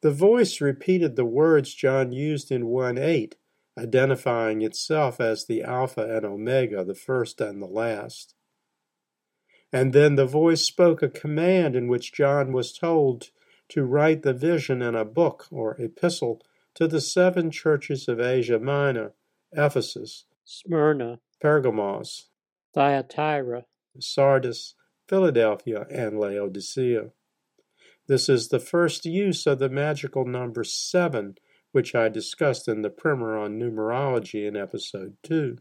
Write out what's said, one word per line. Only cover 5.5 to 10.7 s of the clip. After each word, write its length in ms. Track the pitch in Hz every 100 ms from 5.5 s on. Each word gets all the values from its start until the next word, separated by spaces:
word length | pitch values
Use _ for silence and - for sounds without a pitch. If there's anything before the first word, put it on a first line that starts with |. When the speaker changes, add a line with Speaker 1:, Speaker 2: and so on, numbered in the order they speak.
| 117
Speaker 1:
Alpha 520 | - 127 131 - 127 110
and 100 | 107
Omega, 600 | 101 110 131 123 101 92
the 100 | 95
first 460 | - 127 110 -
and 200 | 110 101
the 60 | 98
last. 680 | 95 - 107 113 - - _ _ _ _ _ _ _ _ _ _ _ _ _ _
And 220 | 127 131
then 240 | 135 151 139
the 100 | 135
voice 360 | 147 165 160
spoke 380 | -